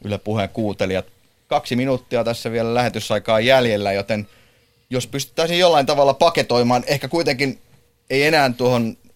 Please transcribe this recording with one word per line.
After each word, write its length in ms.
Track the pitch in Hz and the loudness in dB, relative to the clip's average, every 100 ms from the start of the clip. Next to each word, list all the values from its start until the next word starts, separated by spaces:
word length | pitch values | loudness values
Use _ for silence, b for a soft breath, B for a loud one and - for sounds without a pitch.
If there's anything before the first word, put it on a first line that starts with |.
| 98 | -8
Yle 120 | 101 | -8
Puheen 320 | - 107 98 | -4 -4 -4
kuuntelijat. 560 | - 110 98 92 92 - _ _ _ _ | -4 -6 -4 -2 -4 -6 _ _ _ _
Kaksi 280 | 151 - 123 | -4 -2 -2
minuuttia 480 | 135 131 - 123 | -2 -4 -4 -4
tässä 280 | 113 117 123 | -2 -4 -6
vielä 220 | 113 113 | -4 -2
lähetysaikaa 680 | 120 120 110 - 107 - 110 | 0 -2 -4 -4 -6 0 2
jäljellä, 540 | 117 131 120 104 101 | 4 4 4 0 0
joten 340 | 98 98 107 101 b b b b b _ | -2 -2 -6 -6 b b b b b _
jos 180 | 127 - | -8 -6
pystyttäisiin 520 | 139 - - 165 175 | -8 -8 -4 -2 4
jollain 260 | 180 156 139 | 4 4 2
tavalla 280 | 143 139 | 4 4
paketoimaan, 720 | 135 170 160 127 123 120 123 120 | 4 2 2 0 0 2 0 0
ehkä 200 | 143 131 | -4 -4
kuitenkin 540 | 170 170 131 139 - _ _ _ _ _ | -2 -2 -2 -4 -6 _ _ _ _ _
ei 140 | 135 | 0
enää 280 | 147 156 135 120 | 2 2 2 0
tuohon 400 | 127 123 113 - _ | 0 0 -2 -6 _